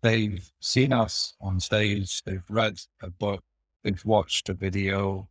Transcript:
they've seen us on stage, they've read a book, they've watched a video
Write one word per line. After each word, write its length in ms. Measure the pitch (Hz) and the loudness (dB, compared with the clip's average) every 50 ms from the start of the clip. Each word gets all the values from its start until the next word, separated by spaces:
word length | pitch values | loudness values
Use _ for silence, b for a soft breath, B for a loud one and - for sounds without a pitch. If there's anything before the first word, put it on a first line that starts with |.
they've 500 | - 113 110 113 107 107 101 90 95 - _ _ | 4 4 4 4 2 0 -2 -6 -10 -14 _ _
seen 320 | - - - 127 131 135 | -6 0 2 4 4 4
us 420 | 131 120 110 - - - - - - _ | 4 4 2 2 0 -4 -6 -6 -8 _
on 200 | - 98 95 90 | -4 -2 -2 -2
stage, 640 | - - - 107 107 104 101 104 98 92 - - | -2 0 2 2 2 2 2 0 -2 -4 -6 -8
they've 200 | - - 98 92 87 _ | -6 -6 -8 -8 -8 _
read 320 | 104 110 110 110 98 - - _ _ _ | 0 2 2 2 0 -6 -18 _ _ _
a 80 | - 92 | -14 -14
book, 340 | 87 _ 107 101 98 92 _ _ _ _ _ _ _ _ | -8 _ -2 -2 -2 -4 _ _ _ _ _ _ _ _
they've 220 | _ 110 98 90 - | _ -4 -4 -4 0
watched 440 | 107 110 104 92 - - - - - | 2 2 2 2 0 -4 -4 -2 -4
a 60 | 98 | -6
video 760 | 92 98 95 90 98 98 95 98 98 98 98 98 95 98 - | -4 -4 -2 -2 0 -2 0 0 0 0 0 -2 -4 -8 -12